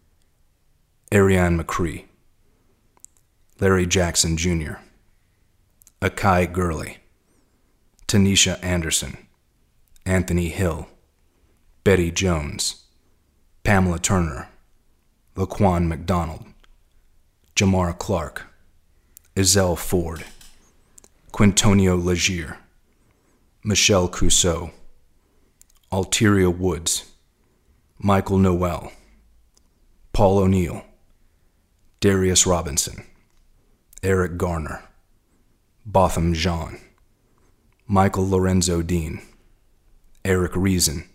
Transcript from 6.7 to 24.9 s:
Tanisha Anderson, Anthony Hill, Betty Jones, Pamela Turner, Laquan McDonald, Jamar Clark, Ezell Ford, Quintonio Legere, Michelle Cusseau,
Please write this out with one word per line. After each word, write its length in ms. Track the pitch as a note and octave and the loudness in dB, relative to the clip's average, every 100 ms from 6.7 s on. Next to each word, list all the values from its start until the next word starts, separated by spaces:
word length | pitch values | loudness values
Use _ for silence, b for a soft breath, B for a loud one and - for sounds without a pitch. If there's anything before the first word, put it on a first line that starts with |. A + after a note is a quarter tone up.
| D#2 - - _ _ _ _ _ _ _ _ _ _ - | -4 -10 -16 _ _ _ _ _ _ _ _ _ _ -2
Tanisha 500 | G#2+ G2 F#2+ F#2 F2 | 2 4 2 0 -2
Anderson, 640 | F2+ F2+ D#2+ - C#2 - _ _ _ _ _ _ _ - - | -4 -4 -2 -6 -6 -14 _ _ _ _ _ _ _ -12 -2
Anthony 400 | F#2 F2 F2 E2+ | -2 0 -2 -2
Hill, 400 | F2+ F#2 D#2 - _ _ _ _ _ _ _ _ _ | -2 -4 -4 -12 _ _ _ _ _ _ _ _ _
Betty 260 | G#2 F#2 E2+ | 2 2 2
Jones, 760 | E2+ F#2+ E2 D2 - - - _ _ _ _ _ _ _ _ | 0 -2 -2 -4 -8 -8 -10 _ _ _ _ _ _ _ _
Pamela 360 | - G3 F#3 E3+ | 0 2 2 -2
Turner, 480 | - F#3+ E3 B2+ - _ _ _ _ _ _ _ _ - | -2 0 -2 -6 -14 _ _ _ _ _ _ _ _ -8
Laquan 520 | F#2+ - G2 F2 E2+ | -6 0 2 2 0
McDonald, 580 | D#2 F2 F2+ D#2+ D#2+ - - _ _ _ _ _ _ _ _ _ - | -4 -2 -2 -2 -10 -18 -20 _ _ _ _ _ _ _ _ _ -2
Jamar 400 | G2 F#2+ F2 E2+ | 0 2 0 -4
Clark, 520 | - F#2 D2 - - _ _ _ _ _ _ - _ - | -4 -4 -4 -12 -18 _ _ _ _ _ _ -20 _ -2
Ezell 420 | F#2+ G2 F#2 D#2+ | 2 2 2 -2
Ford, 480 | - F2+ E2 E2 - - - _ _ _ _ - - _ - | -2 -2 -2 -10 -16 -20 -20 _ _ _ _ -20 -20 _ -12
Quintonio 680 | - G#2 F#2 G#2 G2 F#2 F2+ | 2 2 4 4 4 4 2
Legere, 540 | F2 F2+ F#2 F2 D#2 - _ _ _ _ _ _ _ _ _ _ | 0 0 -2 -4 -8 -14 _ _ _ _ _ _ _ _ _ _
Michelle 440 | G#2+ G2 - G2 F2+ | -2 0 4 2 2
Cusseau, 640 | - F2 - F2+ D#2+ D#2+ - - | 2 2 4 2 0 -6 -16 -20